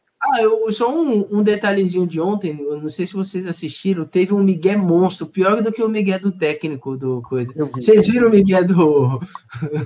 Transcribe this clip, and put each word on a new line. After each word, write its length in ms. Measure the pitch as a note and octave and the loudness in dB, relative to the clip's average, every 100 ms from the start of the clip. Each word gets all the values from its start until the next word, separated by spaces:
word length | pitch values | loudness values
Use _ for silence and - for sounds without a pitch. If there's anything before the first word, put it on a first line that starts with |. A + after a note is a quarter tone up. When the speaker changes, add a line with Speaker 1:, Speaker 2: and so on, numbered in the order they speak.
| _ - | _ -6
Speaker 1:
ah, 200 | - A#3 | -2 2
eu, 300 | A3 A3 A3 | 2 2 0
só 180 | G3+ A#3+ | 0 0
um, 340 | D#4 D4+ G#3+ G3 G#3 | 0 0 0 0 0
um 40 | |
detalhezinho 640 | G#3+ G#3 G#3 G3 F#3 F3+ F3 | 2 2 0 0 0 0 -2
de 120 | E3 | -2
ontem, 360 | F3 G#3 F#3 D3+ | -2 -2 -4 -6
eu 180 | C#3+ D3+ | -6 -6
não 80 | D3+ | -6
sei 160 | D3 F3+ | -6 -6
se 80 | |
vocês 320 | G3 F#3+ F#3 F#3 | -6 -6 -6 -8
assistiram, 600 | E3 D#3 - F#3+ F3+ D#3 | -8 -10 -6 -4 -2 -2
teve 280 | F3+ F#3+ | 0 0
um 80 | G3+ | 2
migué 320 | G3 E3+ F3+ G#3 | 2 2 0 0
monstro, 520 | F3+ E3+ F#3 - D#3 | 2 2 2 -2 -8
pior 340 | F#3+ F#3+ A3 | -2 0 2
do 100 | A3 | 0
que 120 | A3 | -2
o 60 | A3 | -2
migué 280 | G#3+ G3 F#3+ | 0 -2 -2
do 140 | G3 | -4
técnico 640 | F#3 D#3 D3+ D#3 C3+ C3+ C3 | -2 -2 -2 -6 -8 -8 -6
do 240 | C3 B2 | -4 -4
coisa. 280 | A#2+ C3 A#2+ D3+ | -4 -4 -4 -6
Speaker 2:
Eu 100 | C#3+ | -6
vi. 140 | B2+ | 0
Speaker 1:
Vocês 260 | B2+ G#3+ F#3 | 4 4 4
viram 200 | B3 A#3 | 2 4
o 40 | |
migué 320 | G#3 F#3+ F#3+ | 6 4 4
do, 560 | F3+ F3 D#3 D3 B2+ B2+ F3+ - _ A#2+ D3 D3+ | 4 4 4 4 2 -2 -8 -16 _ -10 -8 -6